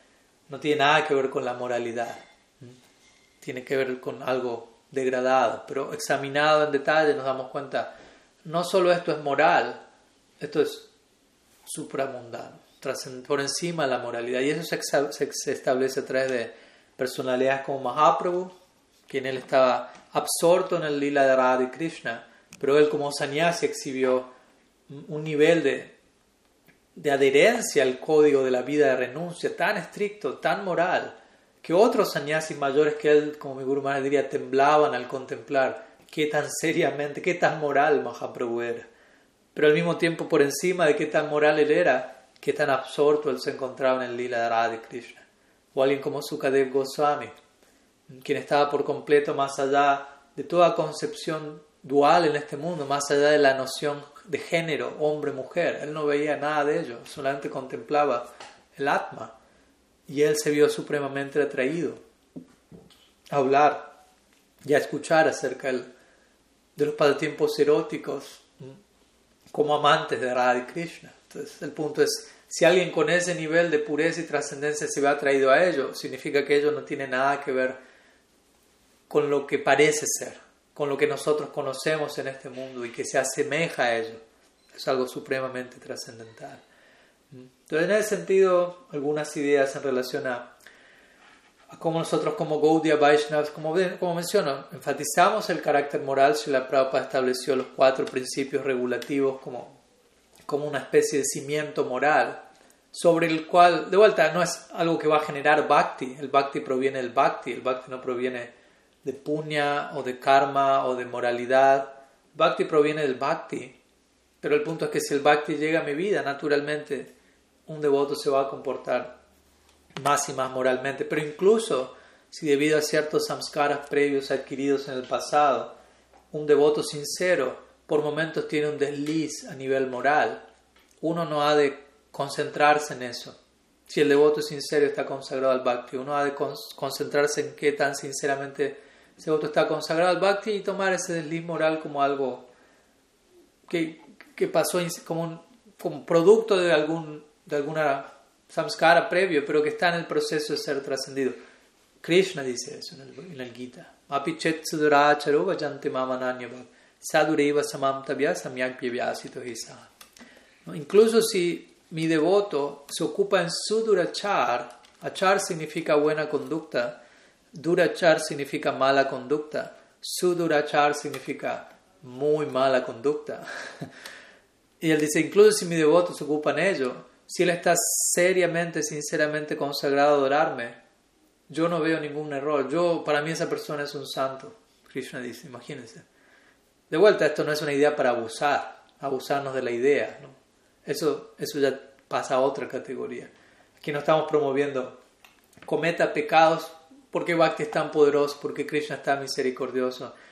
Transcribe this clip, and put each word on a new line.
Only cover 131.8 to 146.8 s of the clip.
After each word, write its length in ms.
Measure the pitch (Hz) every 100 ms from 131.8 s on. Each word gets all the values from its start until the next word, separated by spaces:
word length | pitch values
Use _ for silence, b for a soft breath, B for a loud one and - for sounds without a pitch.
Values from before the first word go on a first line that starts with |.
| - _ _
concentrarse 840 | - 139 - 139 143 147 151 -
en 80 | 127
eso. 360 | 123 117 123 - _ _ _ _ -
Si 140 | 160
el 80 | 143
devoto 320 | 143 151 147
sincero 460 | 147 143 - 151 143
está 180 | -
consagrado 480 | 135 139 - 135 131
al 80 | 127
bhakti, 360 | 127 123 - 131
uno 200 | 135 143
ha 80 |
de 100 | 143
con-, 200 | 139 135 143 -
concentrarse 680 | - 135 - 135 143 147 -
en 120 | 135
qué 180 | - 147
tan 220 | - 143
sinceramente 840 | 143 143 135 143 135 139 139 143 B B B B _
ese 140 | 160
devoto 160 | 156 151
está 220 | 170 156
consagrado 420 | 156 - 165 180
al 80 | 170
bhakti 320 | 196 202 220
y 100 | 202
tomar 320 | 202 190 190
ese 200 | 180 175
desliz 300 | 170 151 165
moral 360 | 170 156 160 156
como 220 | 156 143
algo 460 | 139 139 131 123 - b b b b b _ _ _ _ _ _ -
que, 320 | 175 160 - - - -
que 140 | - 185
pasó 320 | 170 151 180
ins-, 220 | 170 -
como 180 | - 165
un, 180 | 165 165 - _ _ _
como 240 | 175 147 -
producto 500 | 170 175 220 - 185
de 160 | 175
algún, 520 | 151